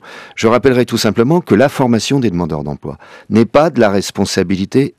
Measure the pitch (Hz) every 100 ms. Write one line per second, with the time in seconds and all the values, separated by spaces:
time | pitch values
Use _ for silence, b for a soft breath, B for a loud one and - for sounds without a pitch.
0 | B B B B 110 120 131 123 120 117
1 | 110 95 117 175 - 101 135 - 131 113
2 | - 139 117 87 85 78 73 71 73 71
3 | B B B 104 113 143 160 156 110 98
4 | - - 98 - 90 92 95 127 139